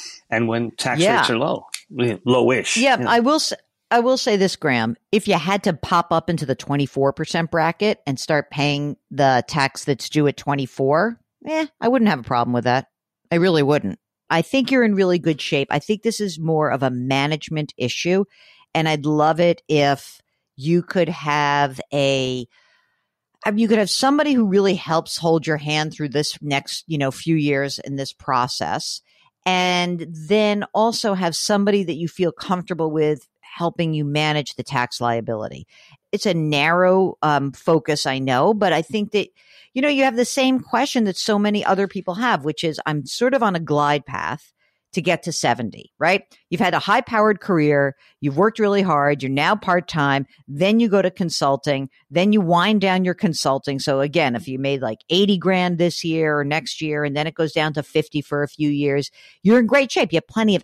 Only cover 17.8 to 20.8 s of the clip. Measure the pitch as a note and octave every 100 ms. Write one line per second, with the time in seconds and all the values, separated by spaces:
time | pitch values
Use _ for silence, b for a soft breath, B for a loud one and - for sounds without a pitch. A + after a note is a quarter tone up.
17.8 | B2 - F3 F#3 G3+ b b b b D#3+
18.8 | D#3 D#3 C#3+ D3+ D3+ D#3+ F3 E3 - D3+
19.8 | C#3+ C#3 - - _ _ _ - C#3 F3